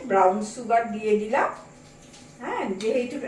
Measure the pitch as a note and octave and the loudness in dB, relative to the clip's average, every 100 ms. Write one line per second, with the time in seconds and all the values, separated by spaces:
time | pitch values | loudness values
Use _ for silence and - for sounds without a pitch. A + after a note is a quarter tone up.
0 | B3 G3 F#3 G#3 G#3 B3+ A3 A3+ G#3+ G#3 | 0 6 6 4 -4 -8 0 0 0 -4
1 | G#3+ G#3 G#3+ C4 - - - - - - | 0 0 2 0 0 -4 -16 -20 -20 -20
2 | - - - - C4+ G4+ A#3+ F#3+ A3 B3+ | -20 -20 -20 -12 -6 -4 -4 -4 -2 0
3 | A#3+ C#4+ | -2 -6